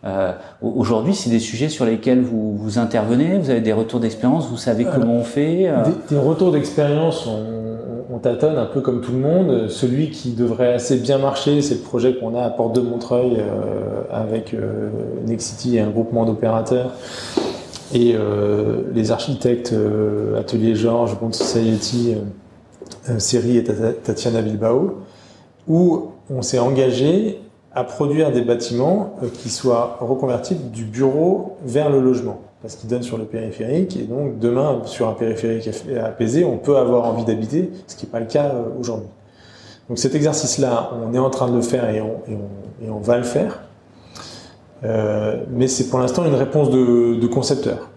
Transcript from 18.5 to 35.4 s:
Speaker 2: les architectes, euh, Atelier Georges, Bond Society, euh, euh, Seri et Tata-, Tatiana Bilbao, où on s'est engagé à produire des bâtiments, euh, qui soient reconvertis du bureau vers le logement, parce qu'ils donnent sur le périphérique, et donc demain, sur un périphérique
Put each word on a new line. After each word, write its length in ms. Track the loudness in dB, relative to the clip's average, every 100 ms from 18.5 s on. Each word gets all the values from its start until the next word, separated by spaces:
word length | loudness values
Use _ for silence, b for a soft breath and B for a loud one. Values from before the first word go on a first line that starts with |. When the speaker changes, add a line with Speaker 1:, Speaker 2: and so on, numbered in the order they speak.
| 2 0 -2 -2 -2
Speaker 2:
les 160 | 0
architectes, 600 | -2 -2 -2 0 0 0
euh, 680 | 0 0 2 0 0 -2 -2
Atelier 340 | -2 0 2
Georges, 420 | 2 2 2 0 -2
Bond 120 | -4
Society, 840 | -2 0 2 2 0 0 0 0 0
euh, 960 | -4 -10 -20 -20 -20 -20 -20 -16 -4
euh, 60 | -2
Seri 380 | 0 0 4 2
et 60 |
Tata-, 300 | 2 0 0 -2
Tatiana 380 | -4 -2 0 0
Bilbao, 640 | 0 0 2 2 2 -4 B B B B B _ 0
où 400 | 4 4 4 -4 -16 -8
on 100 | -6
s'est 160 | -2 2
engagé 800 | 2 4 4 4 2 2 0 -6 -14 _ _
à 120 | -6 -6
produire 480 | -2 0 2 2
des 80 | 2
bâtiments, 760 | 2 0 0 0 2 2 0 -6
euh, 40 | -8
qui 160 | -8 -8
soient 480 | -2 2 2 0 -4
reconvertis 540 | -2 0 0 -2 -2 -4
du 280 | -4 -10
bureau 720 | -10 0 2 4 2 2 -2 -10
vers 260 | -2 0 4
le 120 | 4
logement, 400 | 4 2 -2 -8 -14 _
parce 140 | -18 -14
qu'ils 140 | -4
donnent 120 | -4
sur 160 | -4 -6
le 60 |
périphérique, 720 | -6 -6 -8 -8 -2 0 0 -2
et 80 |
donc 360 | -6 -4 -4 -2
demain, 420 | 0 2 2 0
sur 240 | -4 -2 -2
un 60 |
périphérique 560 | 0 -2 0